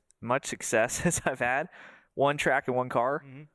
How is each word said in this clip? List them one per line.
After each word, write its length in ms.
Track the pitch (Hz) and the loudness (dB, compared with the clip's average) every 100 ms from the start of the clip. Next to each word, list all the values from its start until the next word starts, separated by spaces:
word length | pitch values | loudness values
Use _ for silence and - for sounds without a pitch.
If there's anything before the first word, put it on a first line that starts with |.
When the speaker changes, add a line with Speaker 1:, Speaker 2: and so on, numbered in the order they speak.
| _ _ | _ _
Speaker 1:
much 280 | 113 131 - | -2 -2 -2
success 540 | 120 - 113 120 - | -8 0 2 2 2
<laughs> 40 | 180 | 0
as 160 | - - | 0 -2
I've 140 | 131 | -2
had, 300 | 123 135 165 - - - _ | -2 -2 -4 -10 -20 -20 _
one 220 | - 139 147 | 0 2 2
track 320 | 165 135 - | 2 2 0
and 80 | 123 | -2
one 140 | 127 | 0
car, 340 | 123 123 151 139 | 0 0 -2 -6
Speaker 2:
Mm-hmm. 180 | 131 151 | -18 -20